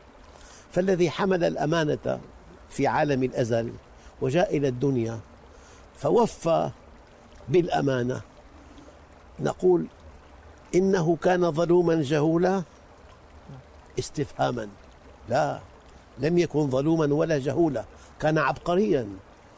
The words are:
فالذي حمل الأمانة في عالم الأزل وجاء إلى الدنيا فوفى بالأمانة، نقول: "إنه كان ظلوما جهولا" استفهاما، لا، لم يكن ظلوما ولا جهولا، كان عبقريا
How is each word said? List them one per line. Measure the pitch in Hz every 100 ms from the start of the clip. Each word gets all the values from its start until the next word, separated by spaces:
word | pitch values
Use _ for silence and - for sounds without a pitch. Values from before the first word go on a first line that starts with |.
| - - - - - - -
فالذي | - 190 180 175
حمل | - 196 185
الأمانة | 165 165 151 165 151 131 131 131 - - - - -
في | - 135
عالم | 120 151 135
الأزل | 127 131 120 117 117 110 - - - -
وجاء | 131 151 180 156
إلى | 139
الدنيا | 123 139 131 113 113 - - - - - - - -
فوفى | 143 196 226 - 165 160 156 - - - - - - - -
بالأمانة، | 175 175 151 143 127 123 123 - - - - - - - - - - - -
نقول: | 143 - 185 175 156 - - - - - - - - 175
"إنه | 190 190 160 165
كان | 180 180 175
ظلوما | 151 170 175 170 160
جهولا" | 131 151 151 165 180 190 165 - - - - - - - - 135 - - - -
استفهاما، | - - 135 - 135 123 107 - - - - - -
لا، | 123 147 131 - - - - - -
لم | 143 175
يكن | 165 143 147
ظلوما | 127 147 165 147
ولا | 143 165 151
جهولا، | 135 131 165 120 101 - - -
كان | 151 156
عبقريا | 139 139 - 175 214 147 107 98 - - -